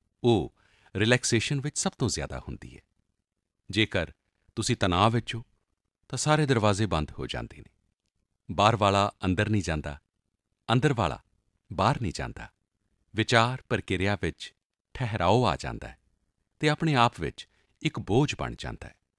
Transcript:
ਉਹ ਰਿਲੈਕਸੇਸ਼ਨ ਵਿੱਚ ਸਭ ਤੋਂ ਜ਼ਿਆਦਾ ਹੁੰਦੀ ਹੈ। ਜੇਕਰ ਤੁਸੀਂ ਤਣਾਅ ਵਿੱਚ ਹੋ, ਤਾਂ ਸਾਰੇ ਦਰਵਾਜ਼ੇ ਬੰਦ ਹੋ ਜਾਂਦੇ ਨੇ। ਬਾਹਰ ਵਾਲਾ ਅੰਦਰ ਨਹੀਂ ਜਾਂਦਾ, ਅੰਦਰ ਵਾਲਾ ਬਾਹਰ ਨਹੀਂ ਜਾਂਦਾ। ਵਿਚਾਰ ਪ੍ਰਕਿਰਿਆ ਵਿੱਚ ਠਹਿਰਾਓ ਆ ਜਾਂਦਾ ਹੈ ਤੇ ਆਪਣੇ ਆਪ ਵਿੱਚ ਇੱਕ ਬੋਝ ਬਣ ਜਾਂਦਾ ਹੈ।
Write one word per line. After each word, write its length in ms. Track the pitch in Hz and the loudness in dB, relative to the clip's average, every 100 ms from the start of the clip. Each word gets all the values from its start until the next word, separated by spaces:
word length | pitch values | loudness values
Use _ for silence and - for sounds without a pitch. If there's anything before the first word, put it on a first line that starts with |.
| _ - | _ -2
ਉਹ 320 | 123 107 64 _ _ _ _ 98 | 2 2 0 _ _ _ _ 0
ਰਿਲੈਕਸੇਸ਼ਨ 640 | 107 123 - 117 - 143 | 2 2 2 0 0 -4
ਵਿੱਚ 160 | 143 - | -6 -6
ਸਭ 140 | 196 | -6
ਤੋਂ 180 | - 117 | -2 -4
ਜ਼ਿਆਦਾ 300 | 78 69 65 | -2 -6 -8
ਹੁੰਦੀ 360 | - 60 62 64 | -10 -14 -14 -20
ਹੈ। 60 | _ _ _ _ _ _ _ _ - | _ _ _ _ _ _ _ _ -6
ਜੇਕਰ 420 | - 107 98 78 - _ _ _ - | -2 0 -2 -4 -10 _ _ _ -6
ਤੁਸੀਂ 200 | 107 117 | -2 0
ਤਣਾਅ 340 | 95 87 110 | 2 4 4
ਵਿੱਚ 260 | 117 - - | 2 -4 -12
ਹੋ, 100 | - _ _ _ _ _ - | -12 _ _ _ _ _ -10
ਤਾਂ 80 | 127 | -4
ਸਾਰੇ 280 | 151 151 143 | 2 2 4
ਦਰਵਾਜ਼ੇ 400 | 120 104 98 107 | 4 4 2 0
ਬੰਦ 260 | 82 76 | 0 -2
ਹੋ 160 | - 64 | -8 -8
ਜਾਂਦੇ 300 | - 58 - | -8 -10 -14
ਨੇ। 140 | - _ _ _ _ _ _ _ - | -20 _ _ _ _ _ _ _ -6
ਬਾਹਰ 240 | 87 104 110 | 4 4 6
ਵਾਲਾ 360 | 101 98 104 - 92 | 4 4 0 -2 -2
ਅੰਦਰ 240 | 90 104 | 0 2
ਨਹੀਂ 120 | 107 | 0
ਜਾਂਦਾ, 400 | 90 78 73 71 _ _ _ _ _ _ - | -2 -4 -6 -12 _ _ _ _ _ _ 0
ਅੰਦਰ 200 | 117 143 | 2 2
ਵਾਲਾ 300 | 117 85 - _ _ _ _ - | 0 -2 -4 _ _ _ _ -10
ਬਾਹਰ 280 | 98 101 123 | 0 0 0
ਨਹੀਂ 100 | 104 - | -4 -6
ਜਾਂਦਾ। 380 | 123 - 110 _ _ _ _ _ _ 101 | -8 -10 -16 _ _ _ _ _ _ -4
ਵਿਚਾਰ 480 | 107 117 117 131 - | 2 4 2 -2 -4
ਪ੍ਰਕਿਰਿਆ 480 | 110 - 92 98 101 | -6 -2 -2 0 -2
ਵਿੱਚ 320 | 82 - - _ _ _ _ | -4 -6 -14 _ _ _ _
ਠਹਿਰਾਓ 520 | - 120 104 87 113 117 | -8 -6 0 2 4 2
ਆ 100 | 67 | -2
ਜਾਂਦਾ 320 | 127 113 - | -6 -10 -12
ਹੈ 120 | - _ _ _ _ _ - | -18 _ _ _ _ _ -2
ਤੇ 100 | 151 | -2
ਆਪਣੇ 260 | 151 165 135 | 0 2 4
ਆਪ 240 | 120 - | 4 2
ਵਿੱਚ 280 | 73 - - _ _ _ | -8 -8 -20 _ _ _
ਇੱਕ 180 | 160 - | -6 -4
ਬੋਝ 360 | - 110 147 - | 0 2 2 -2
ਬਣ 160 | 123 - | -8 -8
ਜਾਂਦਾ 300 | 127 - - | -10 -10 -16
ਹੈ। 80 | _ _ | _ _